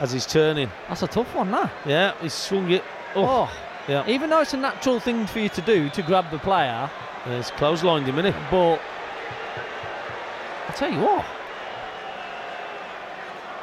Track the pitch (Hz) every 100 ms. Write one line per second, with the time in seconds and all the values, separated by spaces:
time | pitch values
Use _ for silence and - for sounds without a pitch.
0 | 135 127 - 156 156 151 123 - - 175
1 | 180 208 247 330 185 269 277 - 147 151
2 | 196 - 160 - - 196 180 180 - -
3 | - 190 214 254 147 - - - - 139
4 | 135 262 311 320 285 269 269 - 269 240
5 | 247 233 214 226 208 - 175 202 143 202
6 | 160 185 170 156 190 185 135 117 143 -
7 | - - 127 123 117 - 147 165 180 156
8 | 131 139 190 - 143 185 170 156 - -
9 | - - - - - - - - - -
10 | - - - - - - - - 285 165
11 | 240 381 - - - - - - - -
12 | - - - - - - - - - -
13 | - - - - - -